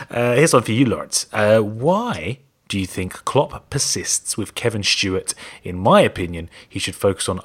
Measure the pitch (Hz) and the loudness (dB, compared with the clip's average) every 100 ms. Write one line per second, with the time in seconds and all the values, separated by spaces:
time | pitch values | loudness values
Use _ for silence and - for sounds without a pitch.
0 | - 120 120 123 160 127 113 110 123 80 | -6 -2 2 4 6 4 4 2 2 0
1 | - - - 107 104 110 107 110 147 196 | -2 -6 -4 0 4 4 4 -2 0 0
2 | 240 175 - 127 _ _ - 98 92 - | -2 -6 -6 -10 _ _ -6 -4 -4 -6
3 | 90 - - 135 - - - - - 92 | -8 -8 -2 0 0 -4 -8 -4 -2 -4
4 | - - - - 98 - 117 107 95 - | -2 -4 -4 -8 -8 -4 -4 -2 -2 0
5 | 95 92 - - - - - 90 113 202 | 0 -2 -4 -8 -14 -14 -10 -2 4 4
6 | 131 - 87 85 85 - - 98 - - | 4 0 -6 -6 -12 -16 -12 -8 -8 0
7 | 98 95 - 92 | 0 0 -2 -4